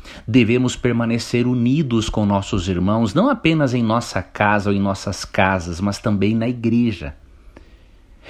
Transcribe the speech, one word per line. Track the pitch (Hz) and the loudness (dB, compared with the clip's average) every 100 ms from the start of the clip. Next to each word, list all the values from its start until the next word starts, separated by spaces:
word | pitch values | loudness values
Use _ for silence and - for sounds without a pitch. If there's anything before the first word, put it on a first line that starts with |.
| - - - | -20 -16 2
devemos | 123 107 123 127 - | 4 4 4 0 0
permanecer | 123 117 113 117 - 120 123 | -2 0 0 -2 -2 0 0
unidos | 127 120 143 139 113 107 | 2 2 2 0 0 0
com | 110 104 | 0 2
nossos | 101 - 104 92 | 0 0 -4 -2
irmãos, | 90 92 110 110 | 0 0 0 0
não | 151 262 | 2 0
apenas | 262 160 160 139 | 2 0 2 0
em | 123 | 0
nossa | 113 117 - 95 | 0 0 -2 -6
casa | - - 104 104 101 | -8 0 2 2 2
ou | 98 | 0
em | |
nossas | 98 98 101 - | 0 -2 -6 -8
casas, | - - 95 95 87 85 | -6 0 2 2 -4 -4
mas | 101 101 | -4 -2
também | 117 101 101 113 | -2 0 0 0
na | 120 | -2
igreja. | 123 113 117 117 95 78 - - - - - - - - - - - - | -2 0 2 2 -2 -10 -14 -20 -20 -20 -20 -20 -20 -20 -20 -20 -20 -20